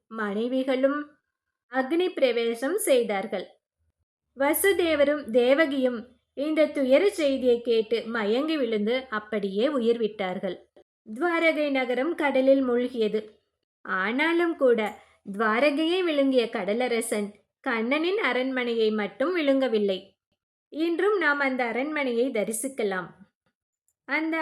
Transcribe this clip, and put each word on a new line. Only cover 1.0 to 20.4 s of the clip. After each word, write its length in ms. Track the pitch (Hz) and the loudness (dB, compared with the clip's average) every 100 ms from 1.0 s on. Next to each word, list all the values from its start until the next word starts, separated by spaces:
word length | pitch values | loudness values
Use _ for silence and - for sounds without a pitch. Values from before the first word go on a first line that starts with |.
| 294 _ _ _ _ _ _ | -8 _ _ _ _ _ _
அக்னி 340 | 254 254 339 359 | -4 -2 0 0
பிரவேசம் 680 | 349 262 233 233 226 269 403 | 0 0 2 -2 -2 -2 -2
செய்தார்கள். 680 | 339 254 214 196 214 190 - _ _ _ _ _ _ _ _ 247 | 2 2 2 -2 -4 -6 -8 _ _ _ _ _ _ _ _ -2
வசுதேவரும் 880 | 277 320 392 359 339 294 285 294 247 | 0 2 2 2 2 4 2 2 0
தேவகியும் 680 | 247 247 285 302 277 254 233 - _ _ - | 2 4 4 4 2 0 -2 -10 _ _ -6
இந்த 300 | 302 311 294 | -2 2 2
துயர 360 | 294 254 277 403 | 2 4 4 4
செய்தியை 460 | 392 285 269 247 233 | 2 0 2 2 2
கேட்டு 380 | 240 226 220 226 220 | 2 0 2 -2 -2
மயங்கி 500 | 233 208 240 311 311 | -2 0 0 0 0
விழுந்து 380 | 233 214 208 254 262 | 0 0 0 -2 -4
அப்படியே 540 | 214 208 214 196 196 269 | -8 -4 -4 -4 0 0
உயிர் 300 | 277 226 233 | 2 0 0
விட்டார்கள். 580 | 214 214 185 185 196 - _ _ _ _ - | -2 -4 -6 -4 -6 -8 _ _ _ _ -16
துவாரகை 580 | 220 339 330 330 302 294 | -4 -2 2 2 2 0
நகரம் 420 | 269 247 247 302 | 0 -2 -2 -2
கடலில் 480 | 339 294 262 262 269 | -2 0 2 4 4
மூழ்கியது. 600 | 254 240 247 233 214 214 - - _ _ _ _ | 4 0 -2 -2 -2 -2 -8 -16 _ _ _ _
ஆனாலும் 680 | - 190 196 247 320 339 339 339 | -8 -4 -2 0 0 2 0 2
கூட 240 | 262 220 202 - - _ - | 2 2 0 -6 -18 _ -10
துவாரகையை 760 | 196 220 220 294 277 320 370 | -2 0 2 2 2 0 0
விழுங்கிய 420 | 349 294 277 262 220 | 0 2 2 2 0
கடலரசன் 800 | 233 185 226 247 233 - 214 202 - _ _ | -2 -2 -2 0 -2 -2 -4 -4 -10 _ _
கண்ணனின் 560 | 277 226 226 302 339 415 | -4 -2 0 0 0 0
அரண்மனையை 680 | 285 247 262 254 240 233 220 | 0 0 -2 -2 -2 0 0
மட்டும் 420 | 214 202 - 294 | 0 -2 -2 -2
விழுங்கவில்லை. 640 | 359 277 269 262 220 202 185 - _ _ _ | 0 2 2 2 0 0 -2 -8 _ _ _